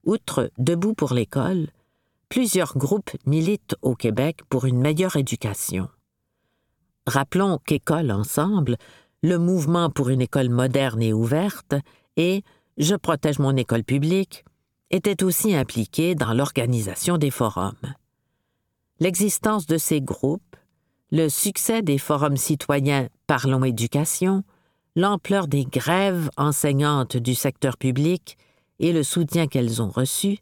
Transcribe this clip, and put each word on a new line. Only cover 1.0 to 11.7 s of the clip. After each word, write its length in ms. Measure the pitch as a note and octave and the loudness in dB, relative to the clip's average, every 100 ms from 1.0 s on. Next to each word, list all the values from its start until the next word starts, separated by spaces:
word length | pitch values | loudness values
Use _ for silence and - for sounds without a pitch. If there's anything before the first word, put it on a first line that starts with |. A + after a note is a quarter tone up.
| D3 | 0
l'école, 540 | B2 A2 - D#3 F#3 D#3 _ _ _ _ _ _ | 0 0 -2 0 -2 -4 _ _ _ _ _ _
plusieurs 480 | - A#3+ F#3 D#3 C3+ | 0 2 2 0 0
groupes 360 | C3+ G#3 - - | 0 0 -2 -8
militent 520 | - D#3 D#3+ G#3 _ - | 0 0 2 -2 _ -4
au 140 | - | -2
Québec 460 | B2 A#2 A2 C#3+ D#3+ - | 0 0 0 -2 -2 -4
pour 160 | C3 C3 | -2 0
une 140 | B2 | 2
meilleure 360 | C#3 D#3 F#3 D#3 | 2 2 0 0
éducation. 720 | C3 A#2 G#2+ G2 - F#2 F2+ _ _ _ _ _ _ _ _ _ _ _ - | -2 -4 -6 -6 -6 -4 -6 _ _ _ _ _ _ _ _ _ _ _ -2
Rappelons 520 | B2+ C#3 F3+ G3 E3+ | -2 0 0 0 0
qu'École 460 | - D3+ - D#3+ D3+ | 0 -2 0 -2 0
Ensemble, 680 | G2+ A2 - E3 G#3 C3+ A#2+ - - _ _ | -2 -2 0 0 0 0 -2 -6 -20 _ _
le 160 | D#3 F3 | 0 2
mouvement 500 | F3 F#3 D3 F3 E3 | 2 0 2 0 0
pour 220 | - B2 | 0 0
une 100 | C3 | 0
école 300 | B2 C#3+ B2+ | 0 0 0
moderne 520 | A#2+ C3 C3 C3+ A2 | 2 2 2 0 0
et 100 | A2+ | 0
ouverte, 640 | A2 A2+ D3 G3 - - | 2 0 0 -2 -6 -4